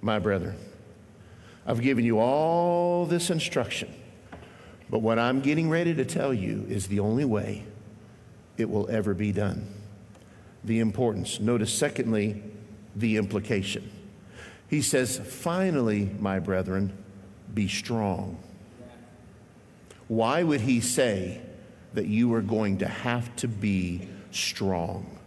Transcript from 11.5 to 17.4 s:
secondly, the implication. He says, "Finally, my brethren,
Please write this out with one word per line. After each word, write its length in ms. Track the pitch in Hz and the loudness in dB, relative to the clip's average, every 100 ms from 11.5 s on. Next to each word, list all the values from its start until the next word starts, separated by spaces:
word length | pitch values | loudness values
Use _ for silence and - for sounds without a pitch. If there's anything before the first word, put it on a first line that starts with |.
| 120 107 | 2 2
secondly, 680 | - 147 143 113 110 104 104 - - - - - 104 | 0 0 0 0 2 0 -2 -10 -16 -18 -20 -14 -2
the 200 | 113 107 | 2 2
implication. 760 | 98 104 101 104 95 - - - - - - - - - - | 2 -2 0 -2 -2 -6 -10 -16 -20 -20 -20 -18 -18 -20 -2
He 140 | 151 | 0
says, 380 | - 139 127 - | 2 2 2 -2
"Finally, 920 | - - 175 175 190 151 117 104 98 98 | -6 -6 -2 2 2 2 2 2 0 -2
my 200 | 101 95 | 0 0
brethren, 540 | 87 92 92 92 101 - - - - - | 0 0 2 0 0 -4 -16 -20 -20 -20